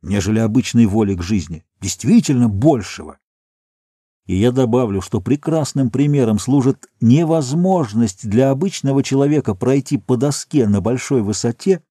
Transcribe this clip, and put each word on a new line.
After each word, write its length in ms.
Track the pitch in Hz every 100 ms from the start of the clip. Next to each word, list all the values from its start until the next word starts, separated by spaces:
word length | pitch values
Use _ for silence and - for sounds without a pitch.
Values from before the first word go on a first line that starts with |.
нежели 380 | 76 101 98 110
обычной 460 | 110 117 117 120 113
воли 300 | 104 104 95
к 80 |
жизни, 400 | 87 104 78 80 _ _
действительно 720 | 95 - 113 226 - 135 120
большего. 680 | 98 139 139 98 - 78 - _ _ _ _ _ _ _ _ _ _ -
И 100 | 92
я 160 | 113
добавлю, 480 | 123 127 120 123 98
что 220 | 92 113
прекрасным 680 | 98 143 - 160 143 - 131
примером 480 | 123 147 143 120 104
служит 500 | 104 139 127 - - _
невозможность 1300 | 117 131 170 165 131 156 180 185 131 107 117 - 113
для 240 | 104 135
обычного 500 | 135 190 - 135 135
человека 540 | 131 135 143 151 127 98
пройти 420 | 123 139 131 147
по 200 | - 127
доске 500 | 139 143 - 151 113
на 140 | 101
большой 400 | 95 123 - 139
высоте 600 | 101 107 120 117 - 185 _